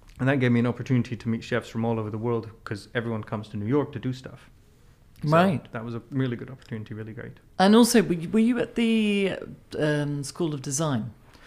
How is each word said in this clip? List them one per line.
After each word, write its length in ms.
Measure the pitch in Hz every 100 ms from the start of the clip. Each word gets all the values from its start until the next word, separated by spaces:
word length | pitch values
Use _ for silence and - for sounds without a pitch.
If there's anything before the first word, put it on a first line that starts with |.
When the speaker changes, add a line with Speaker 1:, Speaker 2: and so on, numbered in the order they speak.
| - -
Speaker 1:
And 80 | 127
that 120 | 139
gave 120 | 123
me 80 | 120
an 60 | 120
opportunity 500 | 117 123 127 113 110
to 140 | 120
meet 140 | 113
chefs 260 | - 120 -
from 160 | 113 113
all 140 | 113
over 100 | 107
the 80 | 107
world, 320 | 120 117 104 -
'cause 240 | - 104 - 123
everyone 280 | 113 113
comes 240 | 104 110 107
to 80 | 107
New 100 | 104
York 240 | 143 135
to 80 | 127
do 120 | 123
stuff. 380 | 127 - - - - - _ - - - -
So 80 | 151
Speaker 2:
Right. 400 | 160 185 139 -
Speaker 1:
that 140 | 120 117
was 80 |
a 80 | 117 -
really 260 | 139 131 117
good 140 | 123
opportunity, 440 | 131 - 113 107
really 200 | 107 110
great. 260 | 110 120 - - -
Speaker 2:
And 160 | 196 220
also, 260 | 233 233
were 120 | 160
you, 160 | 170 165
were 100 | 214
you 200 | 226 247
at 160 | - -
the, 640 | 226 226 214 202 196 - - 147 - -
um, 460 | 151 147 143 143
School 300 | 139 - 170
of 80 | 147
Design? 500 | 139 139 160 127 120 - - -